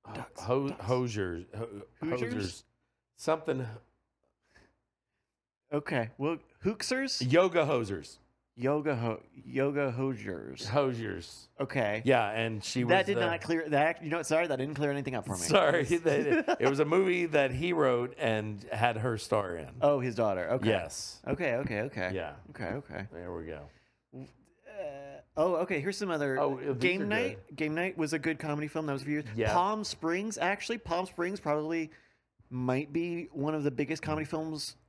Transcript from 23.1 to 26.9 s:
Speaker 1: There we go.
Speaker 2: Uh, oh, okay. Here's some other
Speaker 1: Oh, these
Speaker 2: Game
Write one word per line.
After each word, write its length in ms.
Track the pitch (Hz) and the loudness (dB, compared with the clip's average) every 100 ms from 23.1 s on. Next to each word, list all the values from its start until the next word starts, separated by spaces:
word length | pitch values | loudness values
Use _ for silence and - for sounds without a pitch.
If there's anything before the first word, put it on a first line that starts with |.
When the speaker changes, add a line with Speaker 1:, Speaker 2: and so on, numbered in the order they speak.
Speaker 1:
There 220 | 85 87 | -12 -10
we 100 | 85 80 | -10 -10
go. 160 | 76 71 _ _ _ _ | -12 -14 _ _ _ _
Speaker 2:
Uh, 60 | 131 131 _ _ _ - 208 156 139 139 139 _ | -18 -18 _ _ _ -16 -10 -10 -10 -14 -16 _
oh, 200 | - 170 | 0 2
okay. 260 | 170 180 165 | 2 0 0
Here's 160 | 160 185 | -2 -4
some 120 | 196 | -2
other 300 | 160 143 131 | 0 2 2
Speaker 1:
Oh, 160 | 143 135 | 2 0
these 180 | 143 123 | -2 2
Speaker 2:
Game 240 | 180 | 2